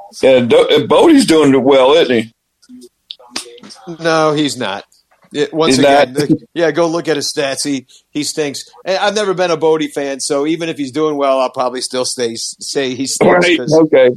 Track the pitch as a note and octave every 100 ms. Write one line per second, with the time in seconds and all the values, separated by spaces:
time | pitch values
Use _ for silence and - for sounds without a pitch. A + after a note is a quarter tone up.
0 | - - C3 C3 A#2+ D3 - D3+ B2 D#3
1 | - C#4+ - D#3+ C#3+ C3+ B2+ C3+ B2+ D#3+
2 | C#3+ A#2+ A2+ _ _ _ _ B3+ D4+ _
3 | - - - B3 - - - - - E3
4 | E3 D#3+ D#3 D3+ D3 B2 G#2+ G2 - _
5 | _ _ _ C#3 D3 D#3+ D#3+ C3 C#3 C#3+
6 | C#3 C3+ D3 D#3 - D#3+ D#3+ D3 E3+ E3
7 | D3+ D3+ B2+ - C#3 C3 D3 C3+ B2 _
8 | _ D3 C#3 - D3 B2+ - - - F#3
9 | G3+ G3+ G3+ F3+ F3+ D#3+ D#3 D#3+ D3 -
10 | C#3 C3+ - C#3+ D3+ E3 E3 C#3+ C#3 C3+
11 | D#3 D3 C#3 C3+ B2+ C3 B2+ B2+ - B2+
12 | B2 - A#2 A2+ - - - C#3+ C3+ B2+
13 | C3+ - E3+ F3+ F3 E3 D#3+ D#3 D#3+ C#3
14 | B2+